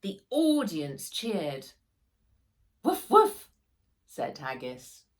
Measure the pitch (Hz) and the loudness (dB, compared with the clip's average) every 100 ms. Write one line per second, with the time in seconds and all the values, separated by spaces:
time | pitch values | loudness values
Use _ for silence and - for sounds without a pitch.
0 | 202 196 _ 277 320 302 233 160 143 135 | -8 -10 _ 2 4 2 0 -4 -8 -10
1 | - - 226 202 151 135 - _ _ _ | -10 -8 -4 -4 -4 -8 -12 _ _ _
2 | _ _ _ _ _ _ _ _ - 370 | _ _ _ _ _ _ _ _ -2 -2
3 | - - 427 - - _ _ _ _ _ | 6 6 6 2 -18 _ _ _ _ _
4 | _ - 123 - 135 131 123 127 - - | _ -8 -8 -6 -10 -8 -10 -14 -18 -20
5 | _ | _